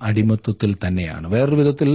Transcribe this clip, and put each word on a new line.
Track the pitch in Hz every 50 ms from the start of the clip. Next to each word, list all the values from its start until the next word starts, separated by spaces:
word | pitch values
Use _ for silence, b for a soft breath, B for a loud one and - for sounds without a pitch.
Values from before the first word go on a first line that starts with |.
| 113
അടിമത്വത്തിൽ | 107 107 110 107 110 110 104 - - 104 - - 101 98
തന്നെയാണ്. | - - 90 92 92 87 78 80 82 80 85
വേറൊരു | 101 117 135 139 147
വിധത്തിൽ | 147 143 143 139 143 151 139 147